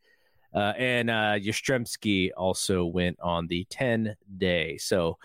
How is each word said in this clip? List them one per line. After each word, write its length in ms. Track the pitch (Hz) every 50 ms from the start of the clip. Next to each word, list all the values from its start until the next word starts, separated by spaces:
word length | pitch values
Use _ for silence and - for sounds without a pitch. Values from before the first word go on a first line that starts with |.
| _ _ _ _ _ _ _ _ _ _ -
Uh, 180 | 101 104 104 104 -
and, 320 | 127 127 123 120 117 117
uh, 240 | 113 110 107 107 104 104
Yastrzemski 920 | 95 107 104 - - - 135 123 113 - - - - 107 101 95 92 92 -
also 520 | - 92 95 98 - - - 98 90 90
went 320 | 85 85 92 90 90 - -
on 260 | - 87 85 85 85 85
the 160 | 87 87 92 -
ten-day. 1120 | - - 135 123 117 113 110 107 107 _ _ - 98 92 98 92 87 85 78 80 71 -
So, 400 | - - 110 92 85 82 - -